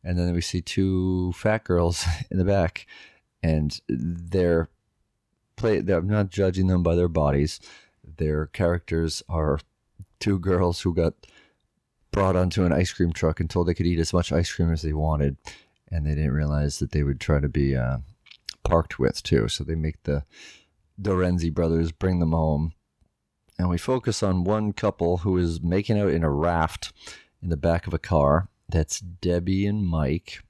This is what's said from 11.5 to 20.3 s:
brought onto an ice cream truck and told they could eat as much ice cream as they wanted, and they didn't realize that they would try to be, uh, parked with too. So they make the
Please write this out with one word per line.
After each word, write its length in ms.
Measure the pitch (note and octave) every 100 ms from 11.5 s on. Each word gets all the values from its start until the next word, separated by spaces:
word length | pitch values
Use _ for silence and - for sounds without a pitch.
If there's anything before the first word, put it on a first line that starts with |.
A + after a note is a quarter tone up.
| _ _ _ _ _ _
brought 260 | - F#2+ F2+
onto 280 | F2+ G2
an 80 | F2+
ice 200 | D#2 F2+
cream 200 | - F2
truck 260 | E2 D#2+ D#2
and 100 | D#2+
told 200 | F#2 E2+
they 60 |
could 120 | E2+ F2
eat 120 | E2+
as 140 | D#2+
much 200 | F2+ F2
ice 200 | D2+ F2
cream 200 | - E2+
as 100 | D#2+
they 100 | D#2+
wanted, 440 | D2+ D#2 D2+ C#2+ C2+ - - _ _ _
and 140 | E2+ D2
they 80 |
didn't 180 | D2 D2+
realize 460 | C#2+ D2 D2 D2 -
that 120 | C#2
they 100 | D2+
would 160 | C#2 C2+
try 180 | - D2
to 100 | C#2+
be, 280 | C#2+ C2+ C2+
uh, 220 | A#1+ B1+ - - - - - -
parked 340 | - E2 E2 -
with 240 | C2 -
too. 260 | - C#2+ A1
So 140 | -
they 100 | C#2+ E2
make 260 | D#2 -
the 220 | - C#2+ C#2+